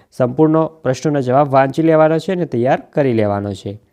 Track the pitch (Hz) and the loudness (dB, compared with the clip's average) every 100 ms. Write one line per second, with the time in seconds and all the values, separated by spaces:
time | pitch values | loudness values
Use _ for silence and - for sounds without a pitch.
0 | _ - 123 131 156 160 160 - 127 131 | _ -4 -2 2 2 2 -2 -4 -4 -2
1 | 156 143 127 131 147 135 135 131 160 156 | -2 -2 0 0 2 2 2 0 2 4
2 | 156 160 175 185 151 117 120 160 - - | 2 0 -4 -4 -4 -2 0 -2 -4 -2
3 | 139 113 104 101 104 98 104 101 _ | 0 0 0 -2 -6 -8 -12 -14 _